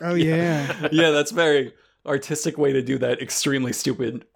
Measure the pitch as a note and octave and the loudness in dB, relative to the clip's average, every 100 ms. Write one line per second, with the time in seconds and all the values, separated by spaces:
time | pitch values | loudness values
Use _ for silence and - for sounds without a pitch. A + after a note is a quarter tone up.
0 | E3+ F3 D#3+ D#3+ E3+ D#3 C#3 C#3 D3+ D3+ | -4 0 2 2 0 0 -2 -4 0 4
1 | E3 D3+ D3 G3 E3 D3 B2 - _ _ | 4 4 2 2 4 4 0 -10 _ _
2 | - C#3 - D3+ E3+ D3 C#3+ C3+ B2 C3 | -4 -4 -2 -4 -4 0 2 2 0 -2
3 | B2 B2+ B2+ - D3+ C3+ B2 A2+ C#3+ B2+ | 0 -2 -4 -4 0 0 -2 -2 -4 -2
4 | A#2 A#2+ - | -4 -6 -10